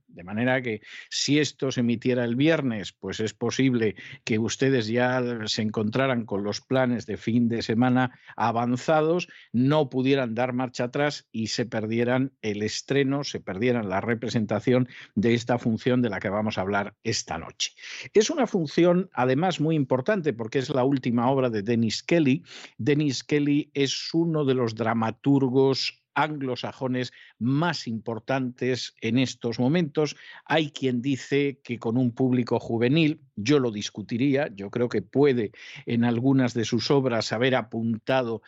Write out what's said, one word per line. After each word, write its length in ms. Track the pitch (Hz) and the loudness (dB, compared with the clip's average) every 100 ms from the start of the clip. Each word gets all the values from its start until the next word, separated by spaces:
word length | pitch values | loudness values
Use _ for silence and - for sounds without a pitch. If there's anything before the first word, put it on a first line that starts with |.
| _ | _
De 180 | - | -20
manera 220 | 87 104 127 131 | -10 -2 0 0
que 180 | 123 107 - - - | -2 -8 -10 -20 -10
si 280 | - - 147 | -6 0 2
esto 320 | 147 - 135 | 0 -2 -4
se 100 | 127 | 0
emitiera 440 | 120 113 127 123 | 0 0 0 0
el 120 | 120 120 | 0 2
viernes, 560 | 151 160 135 110 131 | 2 2 0 -4 -8
pues 280 | - 95 92 | -10 -8 -4
es 140 | 110 | -4
posible 600 | - 117 - 135 120 110 - - - | -4 -4 2 2 4 0 -2 -12 -12
que 140 | - 110 | -2 0
ustedes 480 | 113 - 135 131 107 | 0 0 2 2 2
ya 360 | 120 123 127 120 120 107 | 2 2 2 -2 -4 -4
se 160 | - | -2
encontraran 600 | 110 110 104 123 135 120 | -2 0 0 2 2 0
con 200 | 107 98 | -2 -4
los 160 | 101 104 | -4 -6
planes 440 | - 131 127 120 | -2 0 2 0
de 120 | - 98 | -4 -6
fin 320 | - 120 117 | 0 2 2
de 140 | 113 | 0
semana 560 | - 113 127 123 123 - - - | -2 2 4 4 0 -4 -18 -4
avanzados, 920 | 110 113 120 123 - 156 156 165 - - - | -2 0 0 -2 2 2 2 0 -2 -14 -6
no 380 | 113 131 156 139 | 0 2 4 2
pudieran 440 | 131 131 139 123 | 0 2 2 0
dar 180 | 110 127 | -2 -2
marcha 320 | 123 131 - | 0 -4 -4
atrás 440 | 123 143 147 139 - | -4 0 -2 -2 -10
y 160 | 113 113 | -6 -4
se 180 | - 113 | -2 -4
perdieran 680 | 113 107 117 120 127 135 _ | -4 -2 0 2 2 0 _
el 200 | 110 104 | -6 -4
estreno, 600 | 107 - - 139 135 139 | -4 -6 -2 0 0 0
se 160 | 139 107 | -4 -8
perdieran 480 | - 92 123 120 101 | -8 -2 0 0 0
la 120 | 95 | -2
representación 880 | 107 113 113 117 104 104 - 127 127 - - | -2 -2 -2 -2 0 -2 2 2 2 -6 -8
de 200 | - 117 | 0 2
esta 240 | 117 117 120 | 2 0 -2
función 420 | 120 110 127 127 | 0 0 0 2
de 100 | 120 | 0
la 100 | 92 | -2
que 80 | 104 | -2
vamos 280 | 101 110 107 | -2 -2 -2
a 40 | |
hablar 320 | 95 101 101 - | -2 -2 -2 -6
esta 360 | 113 110 - 82 | -6 -4 -4 -8
noche. 340 | - - - - - - - | -10 -8 -10 -10 -16 -14 0
Es 160 | 202 220 | 2 2
una 160 | 320 233 | 2 0
función, 640 | 196 151 - 175 175 190 | 0 -2 2 4 4 0
además, 480 | - 127 131 185 165 | 0 2 2 2 0
muy 140 | 151 | 0
importante 580 | 160 139 127 - 214 151 | 0 0 0 0 0 0
porque 280 | 110 110 143 | -4 -4 -4
es 100 | 127 | -2
la 140 | 139 | 0
última 440 | 127 139 127 117 120 | 2 2 0 0 2
obra 200 | 135 131 | 2 0
de 120 | 110 | 0
Dennis 400 | 98 117 113 - | 0 2 0 -2
Kelly. 420 | - 170 143 147 - - - - | 0 2 4 2 -2 -20 -20 -6
Dennis 460 | 117 143 151 123 | 0 2 2 -2
Kelly 460 | - 147 143 147 156 | -2 0 2 0 0
es 400 | 143 135 - - | -2 -2 -2 -4
uno 300 | 165 170 156 | 0 0 0
de 100 | 139 | 0
los 200 | 127 117 | 2 0
dramaturgos 1300 | 110 113 117 113 110 139 139 135 131 135 131 - - _ - | -2 -2 0 0 -2 2 2 4 4 2 2 -4 -8 _ -2
anglosajones 960 | 151 151 135 120 113 - 131 127 123 - - - | -2 -2 -6 -6 -8 -6 -4 -2 -4 -8 -20 -4
más 480 | 117 139 170 151 - | 0 2 0 -2 -6
importantes 1080 | 113 120 110 - 135 127 123 123 123 - _ | -8 -6 -8 -4 -2 -2 -4 -4 -4 -6 _
en 180 | 113 120 | -2 0
estos 400 | 123 - 120 117 | 0 -2 -6 -2
momentos. 560 | 127 175 165 156 151 - - - - | 0 2 0 -2 -2 -4 -18 -18 -2
Hay 240 | 151 151 | 0 0
quien 320 | - 131 120 | -2 -2 -2
dice 580 | 131 131 - 139 143 131 | -2 -4 0 0 0 -4
que 160 | - 117 | -10 -6
con 200 | 117 120 | -2 0
un 140 | 127 | 0
público 460 | 120 131 127 113 117 | 2 0 2 0 -2
juvenil, 640 | - 117 120 156 156 151 _ - | -2 0 2 4 2 0 _ -8
yo 220 | 104 147 | 2 2
lo 120 | 123 | 2
discutiría, 760 | 104 - - 95 120 143 135 151 | -2 -8 -10 -6 -2 2 2 -2
yo 160 | 98 98 | -6 -8
creo 180 | 117 120 | -2 -2
que 140 | 113 | -2
puede 500 | 92 131 143 123 104 - - - | -2 2 4 4 -2 -6 -20 -14
en 200 | 139 120 | -4 0
algunas 500 | 120 117 131 135 127 | 2 2 2 4 2
de 100 | 120 | 0
sus 260 | 107 117 - | -2 -2 2
obras 420 | 143 131 113 - | 2 2 0 -2
haber 220 | 113 131 | 0 2
apuntado 840 | 127 113 117 113 110 - 131 117 110 | 2 0 -4 -2 -2 0 0 0 -4